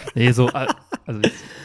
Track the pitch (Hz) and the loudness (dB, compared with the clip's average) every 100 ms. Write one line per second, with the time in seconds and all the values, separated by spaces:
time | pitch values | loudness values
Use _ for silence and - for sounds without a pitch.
0 | - - 120 120 123 139 131 - _ - | -8 2 4 4 2 0 -4 -6 _ -14
1 | - 110 220 - - - | -10 -2 -2 -4 -16 -20